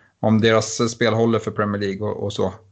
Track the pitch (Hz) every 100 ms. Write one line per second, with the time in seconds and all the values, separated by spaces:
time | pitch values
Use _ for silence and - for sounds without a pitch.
0 | _ _ 110 110 113 110 - - 117 -
1 | 117 110 117 113 110 101 104 101 101 95
2 | 104 - 101 - 95 - _